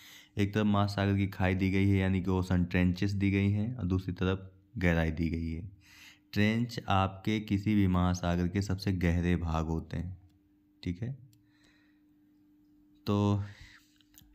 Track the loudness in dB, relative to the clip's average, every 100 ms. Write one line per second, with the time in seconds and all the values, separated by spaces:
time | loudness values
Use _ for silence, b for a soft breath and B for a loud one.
0 | B B B B -2 0 2 2 2 0
1 | 0 2 0 0 0 2 2 2 4 4
2 | 2 0 0 0 2 2 2 2 2 2
3 | -2 0 2 2 2 0 -2 -4 -2 -2
4 | -2 -2 -2 -2 -6 -20 _ -2 2 2
5 | 2 0 -2 -2 -4 -8 -10 -16 B B
6 | B B B 0 0 0 -4 -6 0 2
7 | 2 -2 -4 -2 0 -2 2 2 4 2
8 | 2 0 0 0 0 -2 -4 -4 -2 0
9 | 0 2 2 0 0 -2 -2 -4 -4 -8
10 | -8 -12 -18 _ _ _ _ _ -8 -6
11 | -8 -10 -16 _ b b b b b b
12 | b _ _ _ _ _ _ _ _ _
13 | -2 2 2 0 -4 B B B B B
14 | _ -20 -20